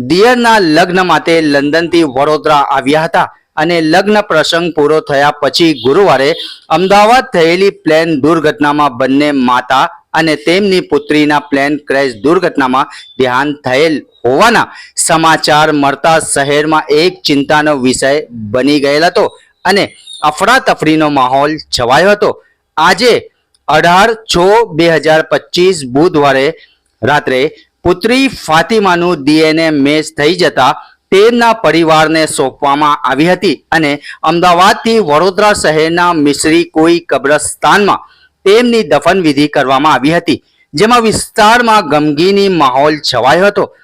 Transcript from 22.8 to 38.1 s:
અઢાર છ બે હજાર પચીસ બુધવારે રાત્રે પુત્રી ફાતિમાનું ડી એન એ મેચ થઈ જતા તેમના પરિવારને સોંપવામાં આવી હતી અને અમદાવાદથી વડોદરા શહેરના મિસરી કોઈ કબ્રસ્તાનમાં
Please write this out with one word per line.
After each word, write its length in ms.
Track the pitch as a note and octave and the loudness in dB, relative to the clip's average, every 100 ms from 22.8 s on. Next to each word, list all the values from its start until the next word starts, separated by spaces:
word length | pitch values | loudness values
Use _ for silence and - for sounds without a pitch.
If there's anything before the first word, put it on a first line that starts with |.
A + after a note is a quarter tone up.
| E3 F#3 B3 E3 - _ _ _ - | -2 0 0 0 -4 _ _ _ -2
અઢાર 400 | D3+ E3+ F3 G#3+ A3 - | 0 2 2 2 -2 -4
છ 100 | F3 F3+ A3 A3 D#3 | 0 2 2 0 0
બે 160 | E3+ | 0
હજાર 280 | D#3+ D3 D#3 | 0 2 0
પચીસ 580 | D#3 D3 - E3+ F#3 F3+ C3+ | 0 -4 -4 -2 0 0 -4
બુધવારે 580 | B2+ F3 D#3 C#3+ C3+ C#3 E3 _ _ _ - | 0 0 2 0 0 -2 -4 _ _ _ -8
રાત્રે 400 | A2 D3 C#3+ C3 C#3+ - _ _ | -2 -2 -2 -2 -2 -6 _ _
પુત્રી 440 | F3 F3+ A3 B3+ C4+ - | -4 -2 0 0 -2 -4
ફાતિમાનું 800 | - D#3+ E3+ A3 G3 F3 F3 E3+ | -2 -2 0 0 0 0 -2 -2
ડી 240 | C3+ D#3 | 0 2
એન 240 | D#3 D#3+ E3 | 2 0 0
એ 20 | D3+ | 0
મેચ 340 | C#3 D3+ D3+ | 0 0 -4
થઈ 260 | - D3 F3+ | -2 -2 0
જતા 300 | E3 C#3 C3 D#3 - _ - | -2 2 0 0 -8 _ -2
તેમના 420 | F#3+ A3 A#3+ A#3 A3+ | 2 2 2 0 0
પરિવારને 640 | D#3+ D#3+ D#3+ D#3 D#3 D#3+ D#3 | 0 0 2 2 2 0 -2
સોંપવામાં 680 | - C3+ A#2 C#3+ C#3+ D3+ D3 | -2 -4 -2 -2 0 0 -2
આવી 320 | B2 C3 E3 | -2 -2 0
હતી 240 | F3+ F3+ C3+ - | 0 -2 -4 -4
અને 220 | D#3+ D3+ C#3+ - - | -2 -2 -4 -10 -8
અમદાવાદથી 800 | D#3 E3+ F3+ E3+ F#3+ A3+ A3+ A3+ | -4 0 2 2 2 2 0 0
વડોદરા 520 | F3+ D3 F3+ F#3 G#3 G#3 | 0 0 0 0 0 0
શહેરના 560 | F3 D#3 D#3+ E3+ F3 E3+ | 0 0 0 0 0 0
મિસરી 400 | D3 C#3 D#3 E3 E3+ | 0 0 0 0 0
કોઈ 340 | D#3+ D#3+ E3+ E3 | 0 2 0 -2
કબ્રસ્તાનમાં 1000 | C#3 B2+ D3 C#3+ - D3+ F3+ G3+ C3+ - | -4 0 -2 -2 -4 0 2 0 -2 -6